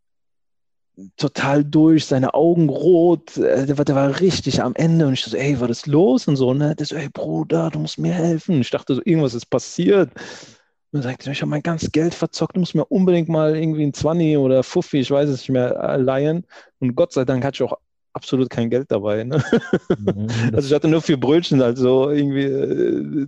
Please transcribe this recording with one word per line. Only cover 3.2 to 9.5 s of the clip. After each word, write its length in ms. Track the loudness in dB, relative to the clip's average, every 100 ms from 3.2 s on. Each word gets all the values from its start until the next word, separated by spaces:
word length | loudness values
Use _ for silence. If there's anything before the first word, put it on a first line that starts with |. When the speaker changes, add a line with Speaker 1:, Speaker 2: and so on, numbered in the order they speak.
| -2 -2
Speaker 1:
äh, 300 | 0 2 0
der 120 | 0
war, 60 |
der 100 | 0
war 260 | 2 0 2
richtig 420 | 0 0 -2 -2
am 120 | -2
Ende 320 | 0 2 4 2
und 60 |
ich 120 | 0
so, 120 | -4 -4
„Ey, 240 | -2 -2
was 100 | -2
ist 160 | -4 0
los?“ 400 | 2 4 2 2
und 100 | 2
so, 180 | 2
ne? 200 | 2 0
Der 120 | -2 -6
so, 100 | -6
„Ey, 120 | -8
Bruder, 600 | -8 -6 -4 -2 -2 -2
du 80 | -4
musst 200 | -6 -4
mir 140 | -4
helfen.“ 480 | -2 0 -2 0 0
Ich 100 | 0
dachte 240 | -4 -4
so, 80 | -4
irgendwas 300 | 0 2 0
ist 120 | -2
passiert. 640 | -4